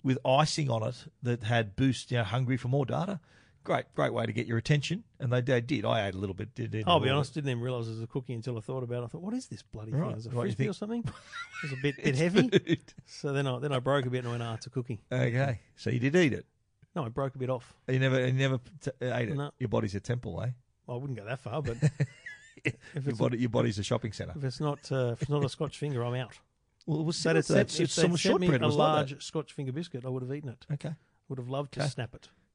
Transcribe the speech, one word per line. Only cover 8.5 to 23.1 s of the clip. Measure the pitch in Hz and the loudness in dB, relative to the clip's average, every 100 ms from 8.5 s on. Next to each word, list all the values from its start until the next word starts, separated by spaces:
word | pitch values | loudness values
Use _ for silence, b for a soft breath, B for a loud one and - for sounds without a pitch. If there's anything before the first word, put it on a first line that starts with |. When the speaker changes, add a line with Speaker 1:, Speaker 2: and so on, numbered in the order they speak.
| 113 | -6
Speaker 2:
I | |
thought | 107 131 | -6 -6
about | 120 120 | -4 -4
it. | 120 | -6
I | |
thought, | - | -8
"What | 180 247 | -6 -6
is | - | -8
this | 107 | -14
bloody | - 107 107 | -14 -12 -4
Speaker 1:
Right, | 123 190 | -2 -2
Speaker 2:
thing? | 110 | -4
Is | 117 | -6
it | |
a | 123 | -2
Speaker 1:
what | 120 | -2
do | |
you | 113 | 0
Speaker 2:
Frisbee | |
Speaker 1:
think? | 208 | -2
Speaker 2:
or | |
something?" | 185 208 233 226 | -2 -4 -4 -6
It | - - - - - | -10 -14 -14 -12 -8
was | 151 | -8
a | 131 | -2
bit, | 143 139 | -2 0
Speaker 1:
<laughs> | |
Speaker 2:
bit | 160 | 0
Speaker 1:
It's | 131 | 2
Speaker 2:
heavy. | 170 202 254 | 4 4 6
Speaker 1:
food. | - - 170 - - - | 4 2 0 -2 -20 -20
Speaker 2:
So | - 147 | -8 -2
then | 139 139 | 0 0
I, | 123 | -2
then | 143 | -2
I | 131 | 0
broke | 123 143 127 | 2 2 2
a | |
bit | 127 | -2
and | 123 | -2
went, | 120 | -4
"Ah, | 117 113 | -4 -6
it's | - | -6
a | |
cookie." | 135 120 107 _ | -6 -6 -8 _
Speaker 1:
Okay. | 127 127 120 139 113 _ _ | 0 2 2 0 -2 _ _
So | - | -2
you | 123 | 2
did | 131 170 | 4 6
eat | 165 | 4
it? | 101 - _ _ _ _ 180 | 2 -8 _ _ _ _ -6
Speaker 2:
No, | 120 | -4
I | |
broke | 120 139 131 | -2 -4 -4
a | |
bit | 127 | -4
off. | 127 - - - | -4 -6 -16 -2
Speaker 1:
You | 131 | 2
never, | 131 131 127 | 4 4 2
you | |
never | 131 135 131 - 160 | 2 2 2 -4 -8
t-, | - - | -8 -4
ate | 127 120 117 | -2 -2 -2
it? | 139 | -2
Speaker 2:
No. | 143 - | -4 -6
Speaker 1:
Your | 123 | -2
body's | 113 107 | 0 0
a | 101 | -4
temple, | - 120 117 87 | -2 -4 -4 -6
eh? | 113 123 _ _ - | -4 -6 _ _ -10
Speaker 2:
Well, | 123 | -8
I | |
wouldn't | 139 113 | -6 -8
go | 101 | -8
that | 131 | -8
far, | - 135 | -6 -4
but | 143 117 | -4 2
Speaker 1:
<laughs> | 151 - 139 - - - - - - | 2 2 -4 -4 -18 -18 -20 -4 -4
Speaker 2:
if | - - - | -4 -10 -6
Speaker 1:
Your | |
Speaker 2:
it's | 135 | -4